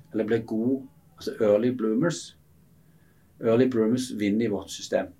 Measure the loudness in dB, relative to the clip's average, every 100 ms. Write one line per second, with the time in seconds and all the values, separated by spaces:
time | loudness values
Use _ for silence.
0 | -10 -6 -2 -2 -2 -2 -2 -2 -6 -20
1 | _ -12 -10 0 4 4 2 0 0 0
2 | 0 -2 -10 -20 _ _ _ _ _ _
3 | _ _ _ _ 2 4 4 4 2 0
4 | -2 -2 0 0 0 -2 -6 -14 -4 -2
5 | -2